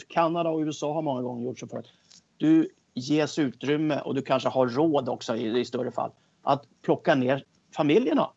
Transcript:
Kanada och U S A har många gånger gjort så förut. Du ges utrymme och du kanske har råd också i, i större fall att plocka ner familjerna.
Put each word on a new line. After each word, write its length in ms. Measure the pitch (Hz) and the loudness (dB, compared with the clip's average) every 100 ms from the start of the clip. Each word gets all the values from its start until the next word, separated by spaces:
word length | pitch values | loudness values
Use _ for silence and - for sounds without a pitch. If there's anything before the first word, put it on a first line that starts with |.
| - | -4
Kanada 420 | 170 165 170 165 | 0 0 0 -2
och 100 | 160 | -2
U 80 | 156 | -4
S 140 | 143 | -4
A 100 | 147 | -6
har 100 | 160 | -4
många 200 | 156 127 | -4 -4
gånger 220 | 123 120 | -6 -6
gjort 140 | 123 113 | -8 -8
så 80 | 117 | -12
förut. 260 | 120 - _ _ - _ _ | -12 -14 _ _ -20 _ _
Du 320 | 151 160 - - _ | 4 6 4 -4 _
ges 440 | - 131 151 147 - | -10 -2 0 0 0
utrymme 640 | 135 - 127 151 156 135 | -2 -2 -2 0 0 -2
och 140 | - | -2
du 80 | 131 | -4
kanske 260 | - 131 131 | 0 0 0
har 180 | 131 127 | 2 2
råd 420 | 123 165 143 127 | 2 2 2 -2
också 280 | 120 - 117 | -6 -4 -4
i, 240 | 113 123 | -2 -2
i 40 | |
större 260 | 120 123 123 | -2 -4 -4
fall 200 | - 135 - _ _ | -4 -6 -10 _ _
att 220 | - 143 - _ | -2 -2 -2 _
plocka 320 | - 143 196 | -2 0 2
ner 300 | 143 127 139 - _ _ - | 2 2 0 -4 _ _ -2
familjerna. 540 | 151 190 285 277 - | 2 4 2 0 -2